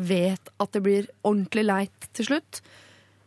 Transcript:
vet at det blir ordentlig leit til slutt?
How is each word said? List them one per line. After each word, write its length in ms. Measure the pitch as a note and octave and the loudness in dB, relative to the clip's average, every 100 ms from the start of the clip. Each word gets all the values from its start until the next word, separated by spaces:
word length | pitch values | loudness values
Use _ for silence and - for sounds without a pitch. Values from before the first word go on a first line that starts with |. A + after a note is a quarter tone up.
vet 460 | F3+ F#3 F#3 F#3+ - - | 0 2 2 -2 -8 -6
at 120 | G3+ | -4
det 120 | G#3 | 0
blir 240 | G3 G3+ G3+ - | 2 2 0 -4
ordentlig 420 | G#3 G#3 F#3 A3 G#3+ | 0 0 0 0 2
leit 440 | F#3+ G3 - - | 0 -2 -10 -14
til 120 | - G#3+ | -6 -2
slutt? 360 | D4+ - - - - - - _ _ | -2 -4 -18 -20 -20 -20 -20 _ _